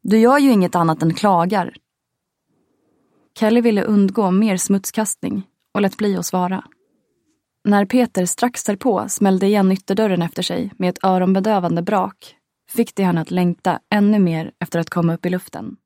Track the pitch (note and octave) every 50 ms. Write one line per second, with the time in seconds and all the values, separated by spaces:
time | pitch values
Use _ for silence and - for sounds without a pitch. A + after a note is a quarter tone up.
0 | _ G3+ G#3 A3 A3 A#3+ C4+ D4 C#4 C#4 A#3+ G3+ F3+ F3 - F3 E3 E3 D#3 -
1 | D#3+ D#3+ E3 - - G#3 F#3+ E3+ E3+ F#3 G#3+ G3 E3+ - - - _ _ _ _
2 | _ _ _ _ _ _ _ _ _ _ _ _ _ _ _ _ _ _ _ _
3 | _ _ _ _ _ _ _ - A3 G#3+ A#3 A#3+ A#3 A#3 G#3+ G3+ - - G#3+ G3+
4 | G3 F#3+ G3 A#3 G#3 F#3 F3+ F#3+ A3 A3 F#3+ F3+ - - G3 G3 G3 - - -
5 | A3 - - _ - - - G3 F#3+ _ _ _ _ _ _ G#3 G3+ F#3+ - -
6 | G#3+ G3+ G3 F3 F3 - - F#3 F3+ F3+ F#3 F#3+ - - _ _ _ _ _ _
7 | _ _ _ _ _ _ _ _ _ _ _ _ _ G#3 G3+ G3+ G3+ G3 - B3+
8 | B3 A#3 _ F#3+ F3+ F3 - - A#3+ B3 - - - - G3+ G3 - C4 G3+ F#3
9 | - G3+ - - G3+ F#3+ F#3+ F#3 G3 G3 G#3 G3+ F#3+ F#3+ F#3+ F#3+ _ - - G#3
10 | A3 G#3 F#3 F3 E3 E3+ - - F3+ - F3 E3+ F3 G3+ - - F#3 F3+ F3+ -
11 | - F#3+ F#3 F#3 F#3 F#3 F#3+ G3 F#3+ A3 G#3+ G3 F3 E3+ E3+ E3+ F3 F#3+ G#3+ F#3+
12 | F#3 G3+ - _ - - _ _ _ _ _ _ _ _ - - A#3 - - -
13 | G3 F3+ E3+ E3 D#3 - F3+ F3+ F3+ F3 F3 _ - F#3 E3 - _ _ G#3 G#3
14 | G3+ G3+ G#3+ G#3 F#3+ F3 D#3+ D#3+ E3 - _ _ F3 - - E3+ E3 - - F3
15 | E3+ E3 E3 E3 - F3+ F3+ F3+ - - - - - - - _ _